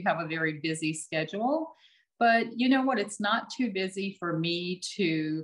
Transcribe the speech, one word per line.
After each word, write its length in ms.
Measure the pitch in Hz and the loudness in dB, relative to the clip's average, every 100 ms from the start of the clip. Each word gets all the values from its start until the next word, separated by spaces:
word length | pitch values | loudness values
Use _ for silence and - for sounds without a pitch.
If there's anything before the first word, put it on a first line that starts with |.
| 185 | 0
have 140 | 160 | 0
a 80 | 165 | -2
very 320 | 165 160 151 | -2 -2 -2
busy 340 | 160 160 156 | -4 -2 -2
schedule, 840 | 156 - 160 156 196 240 311 311 - _ _ _ _ | -4 -4 -4 -2 -2 0 0 -2 -10 _ _ _ _
but 360 | 233 226 226 226 | 6 6 2 2
you 140 | 254 | 4
know 140 | 262 | 6
what? 160 | 262 240 | 4 0
It's 200 | - - | -2 -4
not 300 | 208 226 - | 0 0 -2
too 220 | - 247 | -4 -2
busy 440 | 190 190 190 196 190 | -2 -4 -4 -6 -4
for 180 | 170 160 | -4 -2
me 420 | 165 170 180 180 - - | 0 -2 -4 -6 -6 -2
to 480 | 180 160 156 156 | 0 2 0 -4